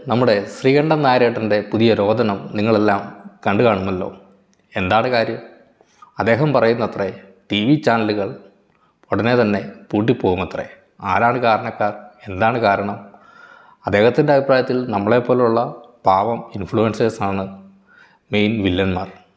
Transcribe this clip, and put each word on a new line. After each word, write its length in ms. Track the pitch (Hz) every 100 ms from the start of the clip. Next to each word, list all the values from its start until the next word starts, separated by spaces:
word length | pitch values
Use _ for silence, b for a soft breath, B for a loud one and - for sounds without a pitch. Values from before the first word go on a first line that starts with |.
നമ്മുടെ 300 | - 117 123 101 101
ശ്രീകണ്ഠൻ 540 | - 135 143 156 156
നായരേട്ടൻ്റെ 560 | 139 127 120 113 107 104
പുതിയ 260 | 101 110 113
രോദനം 440 | 104 101 110 110 98 -
നിങ്ങളെല്ലാം 480 | 104 110 107 104 101 101 - - _
കണ്ടു 220 | - 101
കാണുമല്ലോ. 460 | 120 98 95 92 95 - - _ _ _ _
എന്താണ് 360 | 107 92 110 127
കാര്യം? 320 | 120 113 113 - - _ _ b b b -
അദ്ദേഹം 300 | 104 113 151
പറയുന്നത്രേ, 560 | 131 113 120 104 - 98 92 - _ _
ടി 140 | 104
വി 120 | 110 147
ചാനലുകൾ 520 | 131 113 107 104 98 135 - _ _ _ _ _ _
ഉടനെ 240 | 98 110
തന്നെ 280 | 123 110 101 - - -
പൂട്ടിപ്പോകുമത്രേ. 800 | 104 113 117 98 92 87 - - - _ _
ആരാണ് 360 | 98 95 117 127
കാരണക്കാർ? 500 | 120 107 117 - 104 - - _
എന്താണ് 360 | 107 92 110 123
കാരണം? 380 | 107 98 101 104 - B B B B B B B
അദ്ദേഹത്തിൻ്റെ 480 | - 101 113 120 147
അഭിപ്രായത്തിൽ 440 | 143 135 131 123 127 123
നമ്മളെപ്പോലുള്ള 720 | 104 101 120 117 123 117 113 127 147 - _
പാവം 340 | - 95 107 117 -
ഇൻഫ്ലുവൻസേഴ്സാണ് 880 | 101 90 107 110 104 117 - 101 95 95 - - _ b b b b _
മെയിൻ 240 | 104 104 110
വില്ലന്മാർ. 460 | 98 90 95 90 95 - _